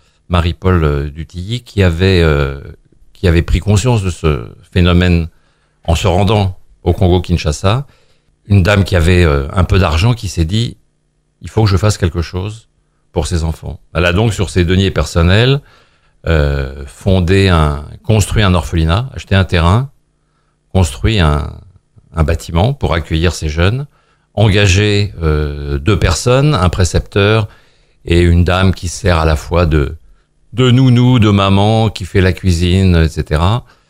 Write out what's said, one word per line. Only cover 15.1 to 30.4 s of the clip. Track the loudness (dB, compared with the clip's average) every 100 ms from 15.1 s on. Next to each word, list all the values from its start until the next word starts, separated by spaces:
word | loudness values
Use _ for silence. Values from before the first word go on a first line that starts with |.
| 0 2 2 2 0 -4 _ _ _ _ _ -2
euh, | 0 0 -2 -6 -10
fondé | -16 -8 -2 0 2 2 4
un, | 4 2 -2 -10 -14
construit | -2 0 0 0
un | 2
orphelinat, | 0 -2 -2 0 -2 -4
acheté | -12 -2
un | 0
terrain, | 2 2 2 2 -2 _ _ _ _ _ _ _ _
construit | 0 0 -2 -2 2
un, | 0 0 -4 -12 -20 _ _ _ _
un | -4
bâtiment | -2 -2 -4 -2 -2
pour | -2 -2
accueillir | -4 -2 -2 -2
ces | -4 -6
jeunes, | -2 -2 -2 -8 _ _ _ _
engagé, | 0 2 4 2 2 0 0 -4 -4
euh, | -2 -2 -4 -6 -6 -4
deux | -2 0
personnes, | 0 0 0 2 2
un | 2 0
précepteur | 0 0 0 -2 0 2 2 -2 -10 _ _ _ _
et | -2 2
une | 4 4
dame | 2 2 0
qui | -2 -8
sert | -4 -2 0
à |
la | 0
fois | -2 -2 0 2
de, | 0 -2 -8 -20 _ _ _